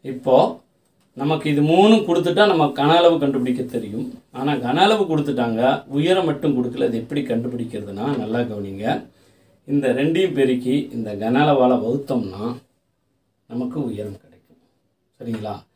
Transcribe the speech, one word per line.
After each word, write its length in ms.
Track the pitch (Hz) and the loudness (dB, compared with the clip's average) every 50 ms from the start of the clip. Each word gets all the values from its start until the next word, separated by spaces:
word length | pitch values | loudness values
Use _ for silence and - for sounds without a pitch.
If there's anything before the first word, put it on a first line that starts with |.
இப்போ 600 | - 135 127 - - 127 127 117 - - - - _ _ _ _ _ _ _ _ _ _ _ | -10 -10 -12 -6 0 4 4 4 4 2 -2 -10 _ _ _ _ _ _ _ _ _ _ _
நமக்கு 360 | 123 131 147 156 147 - 156 | -4 -2 -2 -2 0 0 0
இது 120 | 147 143 | 2 2
மூணும் 440 | 147 156 165 180 202 214 226 214 - | 4 4 6 6 8 6 6 4 4
கொடுத்துட்டா 400 | - 170 170 - 170 160 190 208 | 2 0 0 0 0 2 4 4
நம்ம 180 | 202 180 160 147 | 4 4 2 2
கன 320 | 139 123 - 139 151 170 | 0 0 0 2 4 4
அளவு 220 | 170 175 170 165 151 | 6 6 6 4 4
கண்டுபிடிக்க 440 | 143 139 127 123 123 127 123 120 120 | 0 0 0 -2 -2 -2 -2 -4 -4
தெரியும். 560 | - - 113 107 101 104 117 127 - - - _ _ | -6 -6 -8 -6 -6 -8 -8 -10 -10 -12 -18 _ _
ஆனா 220 | - 131 139 147 147 | -12 -4 -2 -2 -2
கன 220 | 127 120 - 143 | -2 -2 -2 2
அளவு 280 | 165 190 208 220 208 196 | 4 4 4 4 2 2
கொடுத்துட்டாங்க, 840 | 165 160 151 143 143 131 123 120 117 113 110 123 127 135 - - | 0 0 0 0 -2 -2 -2 -2 -2 0 2 2 2 2 0 -4
உயரம் 380 | - 139 143 156 175 185 190 175 | -4 -2 0 2 4 2 2 2
மட்டும் 300 | 160 147 - 147 147 131 | 0 -2 0 0 0 0
கொடுக்கல. 280 | 123 123 120 123 - 123 | 0 -2 -2 -2 -2 -2
இது 120 | 120 117 | -2 -2
எப்படி 240 | 110 - - 143 143 | -4 -6 -4 -4 -4
கண்டுபிடிக்கிறதுனா 960 | 127 123 120 117 120 123 120 117 113 107 113 104 101 98 98 101 113 139 143 | -2 -2 -4 -4 -2 -4 -6 -6 -8 -8 -8 -10 -10 -10 -8 -6 -4 -4 -4
நல்லா 220 | 120 107 110 113 120 | -4 -4 -4 -2 -4
கவனிங்க. 680 | 120 - 107 104 98 98 95 98 107 120 - - - - _ _ _ _ _ _ _ _ _ _ _ | -4 -4 -6 -8 -8 -10 -8 -6 -4 -4 -4 -4 -8 -14 _ _ _ _ _ _ _ _ _ _ _
இந்த 200 | - 143 143 131 123 123 | -2 -2 0 0 0 0
ரெண்டையும் 400 | 131 143 160 165 180 190 175 - | 0 0 0 2 2 0 0 2
பெருக்கி 560 | 139 135 127 127 - - 127 135 147 - - - | 0 2 2 2 0 0 0 -2 -2 -2 -4 -8
இந்த 220 | 117 110 104 101 | -8 -6 -6 -6
கன 260 | 98 107 113 127 156 156 | -4 -2 0 2 2 4
அளவால 300 | 151 143 131 123 123 123 | 4 4 4 4 4 4
வகுத்தோம்னா 840 | 110 107 113 131 139 - - 135 120 104 95 92 98 107 120 123 123 _ _ _ _ _ _ _ _ _ _ _ _ _ _ _ _ _ | 2 0 -2 -2 -4 -4 -4 -4 -4 -4 -6 -8 -8 -8 -8 -8 -10 _ _ _ _ _ _ _ _ _ _ _ _ _ _ _ _ _
நமக்கு 380 | _ 117 123 123 123 - 156 135 | _ -8 -8 -8 -6 -6 -6 -6
உயரம் 320 | 117 107 104 104 104 98 - | -6 -6 -8 -10 -10 -12 -16
கிடைக்கும். 360 | _ _ _ _ _ _ _ _ _ _ _ _ _ _ _ _ _ _ _ _ | _ _ _ _ _ _ _ _ _ _ _ _ _ _ _ _ _ _ _ _
சரிங்களா? 440 | 123 117 113 104 107 107 101 - _ _ _ | -10 -8 -8 -6 -6 -10 -10 -12 _ _ _